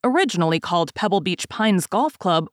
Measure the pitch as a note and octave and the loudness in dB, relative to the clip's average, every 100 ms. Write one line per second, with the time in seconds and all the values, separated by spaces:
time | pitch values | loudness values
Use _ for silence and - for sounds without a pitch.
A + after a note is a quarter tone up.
0 | B3 D#4 C#4 F3 D#3+ E3 - F3 D#3+ - | 0 2 0 0 0 0 0 -2 -2 -2
1 | G#3+ G3 F#3+ E3+ - - A3 F#3 - G#3 | 0 0 0 -4 -6 -2 2 2 0 0
2 | D4 - F3+ D#3+ D#3 | -2 -2 0 0 2